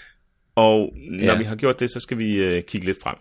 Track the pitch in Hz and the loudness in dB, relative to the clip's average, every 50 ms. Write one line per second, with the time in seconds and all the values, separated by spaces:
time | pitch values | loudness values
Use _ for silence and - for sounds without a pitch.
0 | - - _ _ _ _ _ _ _ _ _ - 110 110 110 110 104 - - - | -20 -20 _ _ _ _ _ _ _ _ _ 4 6 6 6 4 2 -2 -6 -12
1 | - 156 - 92 101 - - - 113 104 110 107 131 135 127 - 123 120 - 123 | -14 -10 -6 0 2 2 2 2 0 -4 -4 -2 0 0 0 0 -2 -4 -4 -6
2 | - - 127 113 113 107 104 98 95 92 87 87 87 - - - 90 92 95 - | -6 -6 -6 -4 -2 -2 0 0 0 0 0 -2 -2 -4 -8 -4 -4 -4 -4 -4
3 | - - - - | -6 -8 -8 -8